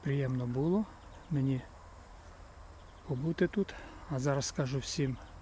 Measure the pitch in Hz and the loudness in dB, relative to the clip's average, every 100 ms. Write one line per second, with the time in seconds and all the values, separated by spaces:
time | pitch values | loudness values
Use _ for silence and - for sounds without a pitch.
0 | - 139 131 127 123 123 156 196 214 - | 2 2 2 2 2 2 4 4 2 -6
1 | - - - 147 135 127 - - - - | -16 -16 0 2 4 2 -2 -16 -16 -16
2 | - - - - - - - - - - | -16 -16 -16 -16 -16 -16 -16 -16 -16 -16
3 | - 127 156 - 175 - 190 - - - | -4 0 0 4 4 4 0 -2 -12 -14
4 | - 135 139 139 - - 131 135 - - | -4 2 4 4 2 0 2 2 0 0
5 | 139 123 - - | 0 0 -8 -16